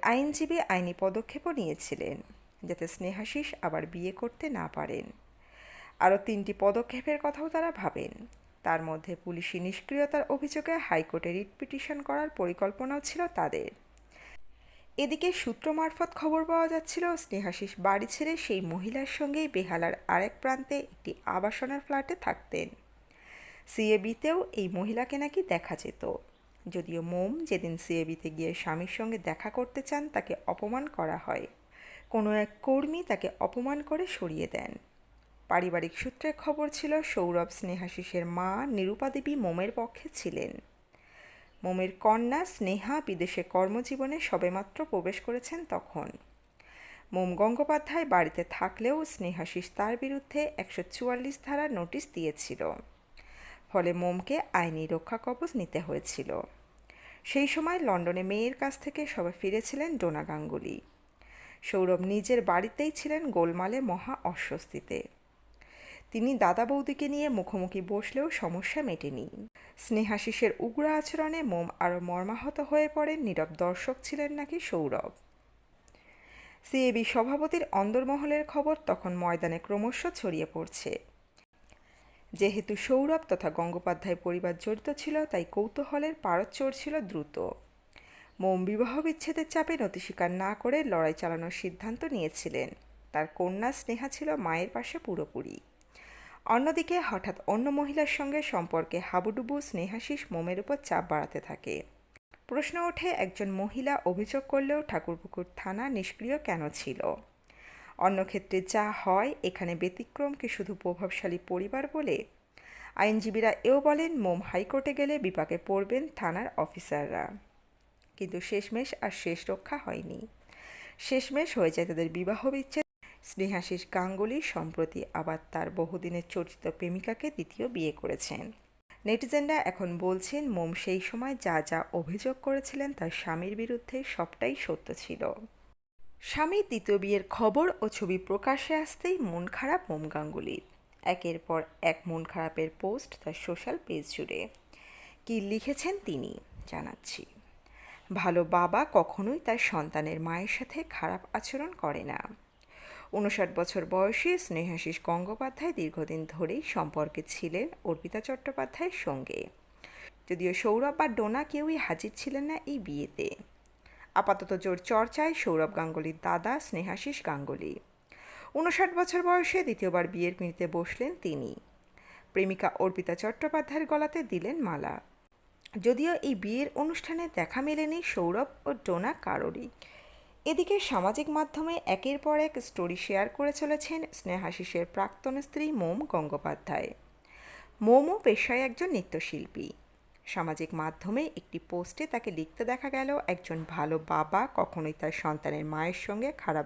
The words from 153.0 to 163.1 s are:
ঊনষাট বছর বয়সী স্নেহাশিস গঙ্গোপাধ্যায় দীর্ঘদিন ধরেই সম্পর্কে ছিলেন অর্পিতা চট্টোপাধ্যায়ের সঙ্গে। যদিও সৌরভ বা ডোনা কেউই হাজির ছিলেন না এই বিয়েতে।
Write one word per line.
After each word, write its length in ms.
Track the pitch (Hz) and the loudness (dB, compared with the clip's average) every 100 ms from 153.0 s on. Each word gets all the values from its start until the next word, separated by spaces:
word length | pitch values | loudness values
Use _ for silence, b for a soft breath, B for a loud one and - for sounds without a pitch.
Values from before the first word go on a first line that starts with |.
| B | B
ঊনষাট 360 | 190 202 208 185 - | 2 2 4 2 2
বছর 300 | 175 196 165 | 0 0 2
বয়সী 520 | 185 196 233 339 359 | 4 4 4 4 4
স্নেহাশিস 600 | - 160 175 165 - 165 | 2 -2 -2 -2 -4 -4
গঙ্গোপাধ্যায় 680 | - 170 180 220 262 262 320 | 0 0 0 -4 -6 -4 -4
দীর্ঘদিন 520 | 330 160 160 151 160 156 | -2 -2 -2 -2 -4 -4
ধরেই 360 | 156 165 233 | -2 -2 -2
সম্পর্কে 600 | - - 156 151 151 - 156 | -2 0 0 0 -2 -2 -6
ছিলেন 420 | - 170 175 294 - | -6 -2 -2 -2 -4
অর্পিতা 360 | 202 160 175 220 | -2 -2 -4 -6
চট্টোপাধ্যায়ের 800 | 220 262 - 269 262 - 349 359 | -4 -6 -4 -4 -4 -2 -4 -2
সঙ্গে। 500 | - 135 - - - - _ B B B B - - | -2 -4 -4 -6 -8 -12 _ B B B B -20 -6
যদিও 240 | 180 180 | -2 0
সৌরভ 440 | 170 220 220 285 285 | 2 4 4 4 2
বা 100 | 302 | 2
ডোনা 360 | 226 214 240 | 2 2 0
কেউই 340 | 294 294 302 320 | -2 -2 0 0
হাজির 340 | - 165 214 - | 0 -2 -4 -6
ছিলেন 280 | - 269 | -4 -2
না 160 | 285 311 - | -2 -4 -4
এই 140 | 285 | -6
বিয়েতে। 560 | 185 147 147 | -4 -4 -4